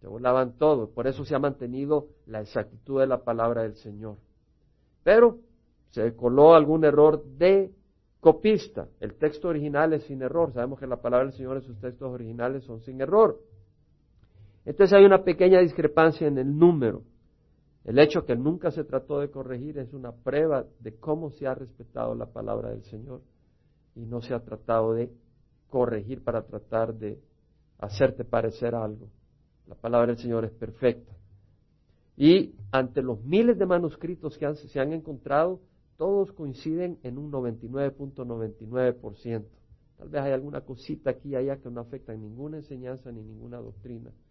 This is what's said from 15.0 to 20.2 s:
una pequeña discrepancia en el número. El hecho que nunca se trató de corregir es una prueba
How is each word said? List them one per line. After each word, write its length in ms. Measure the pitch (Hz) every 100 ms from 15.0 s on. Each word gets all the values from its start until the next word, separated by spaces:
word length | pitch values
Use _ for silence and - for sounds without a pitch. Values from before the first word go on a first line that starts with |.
una 180 | 196 190
pequeña 380 | 190 165 180 185
discrepancia 680 | 175 147 151 - 160 156 156
en 120 | 139
el 200 | 131 147
número. 440 | 170 165 120 98 - _ _ _ _ _ _ _
El 140 | - 117
hecho 260 | 147 175
que 120 | - 120
nunca 340 | 135 165 170
se 140 | 147
trató 360 | 147 131 131 143
de 100 | 143
corregir 460 | 143 127 127 139 147
es 160 | 123
una 200 | 139 123
prueba 520 | 117